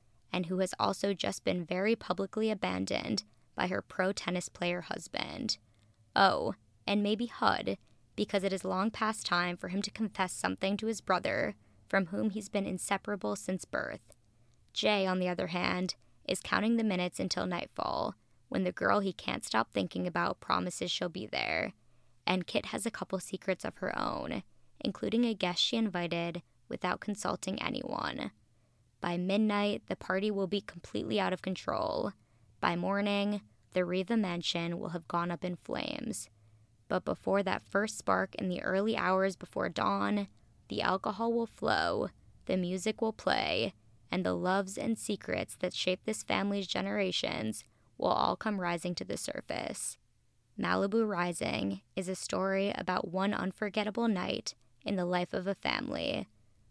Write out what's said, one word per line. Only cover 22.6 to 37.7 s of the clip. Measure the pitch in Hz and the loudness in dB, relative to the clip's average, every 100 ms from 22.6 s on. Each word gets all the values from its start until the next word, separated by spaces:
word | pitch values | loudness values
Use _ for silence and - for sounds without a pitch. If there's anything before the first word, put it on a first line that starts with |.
| - | -2
has | 226 | -4
a | 226 | -4
couple | - 185 190 | -4 -4 -6
secrets | - 190 - 185 | -4 -6 -2 -2
of | - - | -4 -4
her | 185 - | -4 -2
own, | - - 73 - - - - - | -2 -2 -4 -6 -8 -18 -20 -6
including | - - 208 226 | -4 -2 0 2
a | 240 | 2
guest | 202 180 175 | 2 0 2
she | - 233 | 2 2
invited | 214 175 170 170 170 170 - _ - | 0 0 0 0 -2 -4 -10 _ -8
without | - 180 - | -4 -2 -2
consulting | - 202 - - - - | -2 -2 -2 -2 -2 -2
anyone. | - - - - - - - - _ _ _ _ _ - | -2 -4 -4 -4 -4 -4 -6 -8 _ _ _ _ _ -6
By | 175 175 | -2 0
midnight, | 180 202 214 202 208 - - | 2 4 4 4 2 0 -4
the | 185 | -4
party | - 185 214 | 0 0 2
will | 196 185 | 0 0
be | 202 | -2
completely | - 170 - 214 - 214 | -4 -14 -8 -6 -2 0
out | 185 | 0
of | 180 | 0
control. | 190 180 - - - - 202 - _ _ _ - | -4 -4 -2 0 0 0 -2 -6 _ _ _ 0
By | 170 175 | 0 2
morning, | 180 196 202 202 202 208 - _ _ | 2 2 2 2 0 -2 -6 _ _
the | 185 | 0
Riva | 175 185 185 233 | 2 0 2 2
mansion | 190 175 - 170 170 170 | 2 0 -2 -2 -2 -4
will | 175 | -4
have | 170 - | -6 -2
gone | 170 175 | -2 0
up | 175 | -2
in | 180 175 | -4 -6
flames. | - - - - - - - - - - - _ - | -4 -4 -2 -4 -6 -6 -10 -16 -20 -20 -20 _ -2
But | 180 | -2
before | - - - 196 | 0 -2 2 2
that | 190 - | 2 -2
first | - | 0